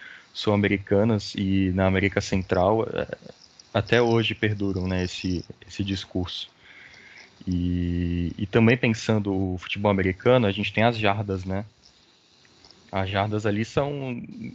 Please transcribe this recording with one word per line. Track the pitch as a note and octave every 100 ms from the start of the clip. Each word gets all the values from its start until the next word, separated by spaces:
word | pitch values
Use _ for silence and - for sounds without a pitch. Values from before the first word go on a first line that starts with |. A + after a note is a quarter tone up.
| - - -
sul-americanas | - - G2+ G2+ G2 G2 G2+ A2+ G#2 - -
e | G2 G2 F#2+
na | F#2 F#2+
América | F#2+ F#2+ -
Central, | - G2 F2+ F2+ F#2 A2 -
é, | - - - - - - - _
até | A2 - A#2
hoje | A#2+ A2+ A2 A2
perduram, | G#2+ G#2 G2 F#2 F#2
né, | F#2
esse, | F2+ - F#2+ F2 - - -
esse | -
discurso. | G2 F#2+ - F#2+ F2+ - - _ - - - - - - - _ -
E, | F2+ F2 F2 F2 F2 F2 F2 E2+ -
e | G2+
também | A#2+ A2+ B2+
pensando | B2 A2 - A2 G2+
o | F#2+ F#2+ F#2
futebol | - G2 G#2
americano, | G2 F#2 F2+ A#2+ B2+ G#2
a |
gente | G2 G2+
tem | G#2
as | A#2 A2+
jardas, | G#2 G#2 G2+ F#2+
né? | F#2 F#2+ G#2+ _ _ _ _ _ _ _ _ _ - _ -
As | F#2+ F#2+
jardas | G2+ G#2 G#2 G#2+
ali | G#2 A#2
são, | - C#3+ C#3+ C3+ A#2+ - - -